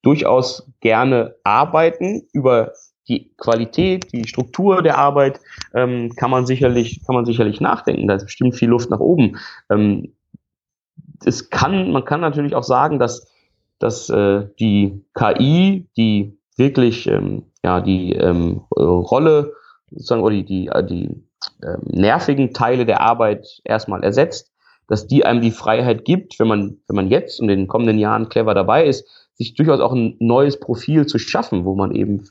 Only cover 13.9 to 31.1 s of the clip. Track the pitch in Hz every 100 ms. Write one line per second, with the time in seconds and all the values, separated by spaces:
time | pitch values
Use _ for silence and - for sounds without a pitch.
13.9 | 113 - 101 101 101 104 _ 110 101 101
14.9 | 98 _ - 110 - 131 165 190 190 175
15.9 | - 113 104 101 - _ - 135 131 123
16.9 | 117 - - 69 50 - _ 90 90 95
17.9 | 95 90 - - 87 85 95 - - 80
18.9 | 90 87 123 160 151 147 - _ _ _
19.9 | - - 117 104 104 - 95 92 - 90
20.9 | 87 - - _ _ - _ - 85 -
21.9 | - 101 143 - 139 131 - 117 127 113
22.9 | 101 107 117 110 104 - - - 110 -
23.9 | 95 - 113 165 - _ _ _ _ _
24.9 | 107 - 135 - 120 117 110 - 110 123
25.9 | - - 185 - - 113 107 101 - _
26.9 | 101 95 135 - - 107 98 95 113 117
27.9 | 107 104 110 113 113 110 98 95 127 160
28.9 | - - _ _ _ 120 - 151 143 -
29.9 | 127 113 117 117 120 143 139 - 117 -
30.9 | 156 147